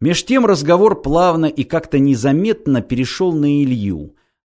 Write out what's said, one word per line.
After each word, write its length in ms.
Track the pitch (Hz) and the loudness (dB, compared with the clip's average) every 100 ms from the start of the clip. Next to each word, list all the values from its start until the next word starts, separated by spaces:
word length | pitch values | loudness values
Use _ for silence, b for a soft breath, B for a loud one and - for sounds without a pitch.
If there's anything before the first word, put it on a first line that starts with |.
Меж 240 | 135 170 | -2 -2
тем 200 | - 262 | 0 0
разговор 560 | 226 165 147 175 214 196 | 2 2 2 4 4 2
плавно 460 | 139 165 180 165 156 | -2 0 2 2 -2
и 180 | - | -2
как-то 340 | 127 165 - 143 | -4 -4 -2 0
незаметно 840 | 139 123 135 151 220 214 143 127 | 2 2 0 0 0 -2 0 -2
перешёл 500 | - 123 127 - 185 | -2 -4 -4 -2 -2
на 300 | 160 147 143 | 0 0 0
Илью. 540 | 135 120 101 80 76 _ _ _ | 0 -2 -4 -6 -10 _ _ _